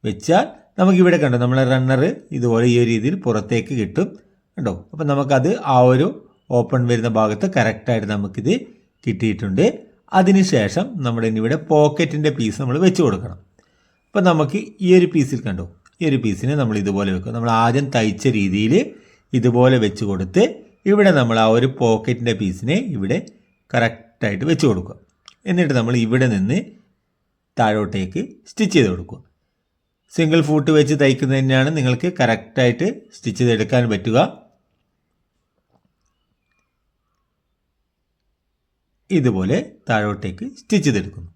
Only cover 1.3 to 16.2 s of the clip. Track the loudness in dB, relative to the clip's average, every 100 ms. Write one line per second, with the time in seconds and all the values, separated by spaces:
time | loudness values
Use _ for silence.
1.3 | 0 0 2 2 2 2 2 0 -2 -10
2.3 | -4 0 2 4 4 2 0 -2 -2 -2
3.3 | -2 -2 -4 -2 -4 -4 -2 -4 -8 _
4.3 | _ _ -8 -6 -6 -14 -6 -2 -2 0
5.3 | 0 0 -2 0 4 4 4 0 -4 -20
6.3 | _ _ -2 0 -2 0 0 0 0 0
7.3 | 0 -2 0 -2 -2 -4 -4 -2 -4 -6
8.3 | -6 -2 -2 -4 _ _ _ -8 -4 -4
9.3 | -4 -4 0 0 0 -18 _ _ 2 4
10.3 | 4 4 0 0 -2 -6 -6 -4 -2 -2
11.3 | -2 -2 -4 0 4 4 2 -4 0 -2
12.3 | -2 -4 -4 -4 2 2 2 0 0 -8
13.3 | -16 _ _ _ _ _ _ _ 0 2
14.3 | 2 0 -4 -8 -4 4 6 6 0 -2
15.3 | -4 -6 -8 -10 _ _ _ -2 0